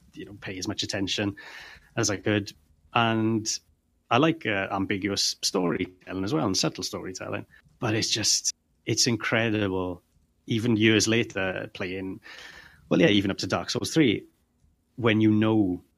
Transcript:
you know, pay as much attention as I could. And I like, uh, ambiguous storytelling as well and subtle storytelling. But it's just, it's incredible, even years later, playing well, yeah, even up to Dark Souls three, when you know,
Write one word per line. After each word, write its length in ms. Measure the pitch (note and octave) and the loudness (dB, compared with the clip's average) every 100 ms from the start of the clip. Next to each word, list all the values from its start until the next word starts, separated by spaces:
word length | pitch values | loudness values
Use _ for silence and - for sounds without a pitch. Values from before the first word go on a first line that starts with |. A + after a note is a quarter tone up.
| _ | _
you 120 | - F#2 | -18 -16
know, 80 | G2+ | -14
pay 160 | - F#2 | -12 -10
as 100 | F#2 | -8
much 160 | F#2+ | -6
attention 520 | G2+ G#2 F#2+ - G2+ G2+ - - - - _ - | -6 -4 -4 -2 -2 -4 -14 -18 -20 -20 _ -2
as 140 | G2+ | -2
I 80 | F#2+ | -2
could. 340 | - G#2+ G2 - _ _ _ | 0 0 -2 -14 _ _ _
And 540 | A#2+ A2+ A2+ A2 A2 G#2+ - _ _ _ _ - | 2 2 2 2 0 -2 -8 _ _ _ _ 0
I 60 | A#2+ | 2
like, 280 | D#3+ D#3+ A2+ | 2 0 -2
uh, 220 | G2 F#2+ | -2 -2
ambiguous 680 | G2+ F#2+ G2+ G2 G2 - - | -2 -2 -2 -2 -2 -2 -2
storytelling 840 | - - - - - - - F#2 F#2+ | -2 0 0 0 -4 -8 -10 -6 -2
as 80 | |
well 120 | D#3 A#2 | 0 0
and 120 | F#2 | 0
subtle 260 | D#3 - | -2 -4
storytelling. 640 | - - - F#2 G2+ G#2 A2 - _ - | -8 -8 -10 -10 -8 -8 -10 -20 _ -6
But 160 | A#2 A2 | -2 0
it's 140 | - | 0
just, 440 | A2 G#2 - - - _ _ - | 0 0 0 -2 -8 _ _ -4
it's 220 | A2+ - | 0 2
incredible, 920 | A2+ - A#2+ A2+ G#2+ G2+ F#2 F2+ F2 _ _ _ _ - | 0 0 0 2 0 0 -2 -4 -6 _ _ _ _ -4
even 280 | A#2 A#2+ A2 | -2 2 4
years 320 | A2 A2 G#2+ | 6 4 4
later, 640 | A2+ A2+ G2+ F#2+ F#2+ G#2 | 2 0 -2 -4 -4 -8
playing 460 | - F#2 F#2 F#2+ F#2 - - - - - - - | -8 -8 -6 -8 -10 -14 -20 -20 -20 -20 -14 0
well, 100 | - | 4
yeah, 60 | - | 6
even 220 | G#2 G2 | 4 2
up 60 | F#2 | -2
to 80 | F#2 | -2
Dark 220 | F#2 F2 | -2 -2
Souls 240 | - - | -4 0
three, 320 | D#3+ C3+ F#2+ - _ _ _ _ _ _ - | 4 4 2 -4 _ _ _ _ _ _ -2
when 260 | A#2 G#2+ | 2 4
you 100 | G#2+ | 6
know, 500 | G#2+ A2 A2 G2 F2 _ | 6 4 4 2 -2 _